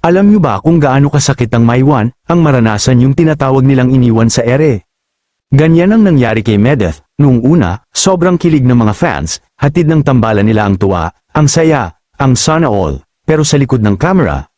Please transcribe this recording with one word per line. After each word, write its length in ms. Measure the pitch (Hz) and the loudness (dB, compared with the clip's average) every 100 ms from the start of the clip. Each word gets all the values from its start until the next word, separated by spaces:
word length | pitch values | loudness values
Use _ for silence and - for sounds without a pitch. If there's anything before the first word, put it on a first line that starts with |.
Alam 240 | 170 185 202 | 0 2 2
nyo 80 | 214 | 2
ba 240 | 151 98 | 0 -2
kung 160 | 156 170 | 0 0
gaano 320 | 143 135 143 | 2 0 0
kasakit 400 | 143 - 135 117 117 | 0 -2 -2 -2 0
ang 80 | |
Maiwan, 480 | 117 120 135 139 107 _ _ | 0 2 0 0 -2 _ _
ang 160 | 170 | 0
maranasan 560 | 156 131 113 104 - 123 | 2 2 0 0 0 2
yung 160 | 131 131 | 2 0
tinatawag 480 | 160 151 135 135 | 0 0 0 0
nilang 240 | 135 131 127 | 2 2 2
iniwan 400 | 131 123 113 113 | 2 2 2 0
sa 160 | - | 0
ere? 400 | 117 131 156 104 _ _ _ _ _ _ _ | -2 0 0 -2 _ _ _ _ _ _ _
Ganyan 480 | 135 156 165 185 226 | 0 2 2 2 2
ang 80 | |
nangyari 400 | 208 147 120 110 | 2 2 0 -2
kay 160 | 107 104 | 0 0
Medeth, 400 | 113 143 92 73 _ - | 0 0 -2 -6 _ -2
noong 240 | 143 123 | 0 2
una, 400 | 123 170 92 95 _ | 2 0 0 -4 _
sobrang 480 | - - 185 180 175 | -4 -2 0 0 0
kilig 320 | 170 156 127 | 0 0 2
ng 80 | 123 | 2
mga 160 | 107 | 0
fans, 480 | 104 175 78 80 - _ _ | -2 -4 -4 -8 -10 _ _
hatid 320 | 143 151 156 | -4 0 0
ng 160 | 160 | 0
tambalan 400 | 151 131 113 104 | 0 0 0 0
nila 240 | 104 107 104 | 0 0 0
ang 80 | 95 | -2
tuwa, 320 | 98 92 82 _ _ | -2 -2 -6 _ _
ang 160 | 156 147 | -2 0
saya, 480 | 165 160 147 92 - _ _ | 0 0 0 -4 -12 _ _
ang 160 | 135 123 | -2 0
sana 320 | - 156 156 | 0 0 0
all. 320 | 101 85 67 _ _ | -2 -4 -6 _ _
Pero 240 | - 156 147 | -4 -2 0
sa 80 | 147 | -2
likod 240 | 135 127 | 0 -2
ng 160 | 107 98 | -2 -2
camera 480 | 170 190 113 69 - | -2 0 -2 -4 -10